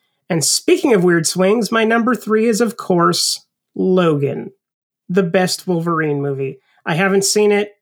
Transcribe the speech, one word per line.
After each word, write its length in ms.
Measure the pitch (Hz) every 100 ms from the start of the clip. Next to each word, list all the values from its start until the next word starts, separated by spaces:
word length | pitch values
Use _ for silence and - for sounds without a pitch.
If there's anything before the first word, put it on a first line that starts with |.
| _ _ -
And 120 | 175
speaking 520 | - - - 359 294
of 100 | 208
weird 220 | 180 170 160
swings, 440 | 175 185 233 208
my 140 | 226
number 300 | 220 233 233
three 320 | 220 - 214 233
is, 160 | 208
of 160 | 233 -
course, 640 | - 175 175 175 - - _ _ _
Logan, 760 | - 185 185 170 143 139 127 180 - _ _ _ _ -
the 120 | 180
best 440 | 180 185 180 - -
Wolverine 560 | 170 170 165 156 143
movie. 360 | 143 135 135 - _ _ -
I 80 |
haven't 320 | 165 196 196 196
seen 260 | 214 208
it 200 | 202 208 -